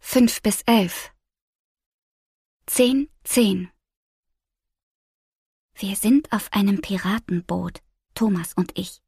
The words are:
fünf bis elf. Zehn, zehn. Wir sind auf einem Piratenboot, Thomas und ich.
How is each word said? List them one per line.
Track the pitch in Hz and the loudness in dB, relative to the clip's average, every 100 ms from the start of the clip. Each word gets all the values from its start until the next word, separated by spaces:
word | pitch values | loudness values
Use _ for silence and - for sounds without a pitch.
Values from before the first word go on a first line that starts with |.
| - 254 | 0 4
fünf | 240 - | 4 2
bis | 214 202 - | -2 -2 2
elf. | 233 180 - - _ _ _ _ _ _ _ _ _ _ _ _ _ _ _ - | 4 2 -4 -14 _ _ _ _ _ _ _ _ _ _ _ _ _ _ _ -8
Zehn, | - 247 269 285 _ - | 2 2 2 -2 _ -4
zehn. | - 220 185 180 _ _ _ _ _ _ _ _ _ _ _ _ _ _ _ _ _ _ _ _ | 2 2 2 -6 _ _ _ _ _ _ _ _ _ _ _ _ _ _ _ _ _ _ _ _
Wir | - 196 196 | -10 -8 -2
sind | 214 269 - | 4 2 2
auf | 214 - | -6 -2
einem | 208 196 202 | 0 2 2
Piratenboot, | - 190 180 214 - 175 175 175 175 - _ _ _ | -2 -4 -2 -4 -2 -6 -4 -6 -6 -10 _ _ _
Thomas | - 226 185 165 | -2 0 0 -4
und | - 180 - | -4 -4 -4
ich. | 185 - | -10 -14